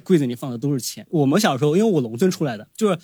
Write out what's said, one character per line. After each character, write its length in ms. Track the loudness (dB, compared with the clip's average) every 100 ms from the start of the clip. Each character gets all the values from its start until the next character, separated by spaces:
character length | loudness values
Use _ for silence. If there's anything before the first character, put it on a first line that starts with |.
柜 160 | 0 2
子 80 | 2
里 80 | -4
放 160 | -8
的 60 | -6
都 140 | -2
是 80 | -2
钱。 240 | -4 -10 -4
我 160 | 0 2
们 160 | 4
小 160 | 2 2
时 80 | 2
候， 100 | 2
因 80 |
为 80 | 2
我 80 | 2
农 140 | -2 0
村 140 | 0
出 160 | 0 -4
来 100 | -6
的， 120 | -12 -4
就 100 | -2
是 80 | -2